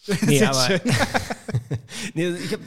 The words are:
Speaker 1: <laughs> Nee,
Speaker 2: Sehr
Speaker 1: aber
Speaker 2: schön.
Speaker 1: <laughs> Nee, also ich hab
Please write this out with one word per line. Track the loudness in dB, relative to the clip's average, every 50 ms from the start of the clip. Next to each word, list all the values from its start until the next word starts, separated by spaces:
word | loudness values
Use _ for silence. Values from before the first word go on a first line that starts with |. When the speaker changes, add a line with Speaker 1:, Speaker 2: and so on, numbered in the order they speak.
| -6
Speaker 1:
<laughs> | -4 -2 0 4
Nee, | 4 6 6
Speaker 2:
Sehr | 6 4
Speaker 1:
aber | 2 2 2
Speaker 2:
schön. | 2 2 0 0
Speaker 1:
<laughs> | 2 2 2 2 2 0 -2 -2 -4 -10 -10 -8 -4 -4 -4 -4 -4 -6 -8 -8 -8 -12 -10 -10 -8 -4
Nee, | -2 -2
also | -2 -2 -4 -6
ich | -6 -6
hab | -8 -8